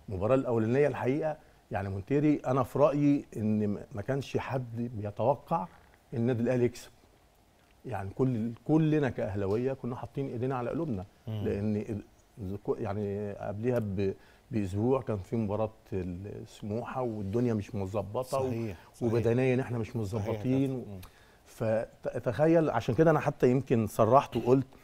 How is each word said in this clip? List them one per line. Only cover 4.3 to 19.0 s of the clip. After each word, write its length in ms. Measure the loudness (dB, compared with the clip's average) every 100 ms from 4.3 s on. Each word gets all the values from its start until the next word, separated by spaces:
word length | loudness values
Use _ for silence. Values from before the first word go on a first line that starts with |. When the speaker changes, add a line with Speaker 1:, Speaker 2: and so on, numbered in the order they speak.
| -4
Speaker 1:
حد 380 | -4 -6 -6 -6 -6 -6
بيتوقع 720 | -6 -2 0 0 -2 -4 -4 -12 -20 -20 _
النادي 300 | -2 0 0
الأهلي 220 | 0 2 0
يكسب. 240 | -2 -16 -20 -20 _ _ _ _ _ _ _ -10
يعني 240 | -8 -6
كل، 420 | 0 0 0 -4 -4 0
كلنا 420 | 2 4 4 2
كأهلاوية 640 | -2 -4 -2 0 0 0
كنا 220 | -4 -6 -8
حاطين 340 | -8 -8 -6
إيدينا 260 | -4 -4 -4
على 140 | -4
قلوبنا، 360 | -4 -4 -6 -8 _ -10
Speaker 2:
مم. 160 | -4 -2
Speaker 1:
لأن 300 | -2 0 -2
ال-، 840 | -2 -6 -8 _ _ -12 -8 -6 -4 -4
يعني 560 | -4 -4 -4 -4 -6
قبليها 460 | -8 -8 -4 -2 0
ب-، 340 | -2 0 -2 -2 -10 -20 -6
باسبوع 500 | -4 -2 0 2 2
كان 160 | 0 -6
في 180 | -4 -2
مباراه 360 | -2 -2 -4 -6 -8
السموحه 1080 | -6 -6 -8 -10 -12 -14 -12 -6 -6 -6 -4
والدنيا 520 | -4 -4 -2 0 2
مش 220 | 0 -2 -6
متظبطه 600 | -4 -4 -4 -6 -4 -2
و-، 80 | -2
Speaker 2:
صحيح، 280 | -2 -6 -10 -16
صحيح. 200 | -4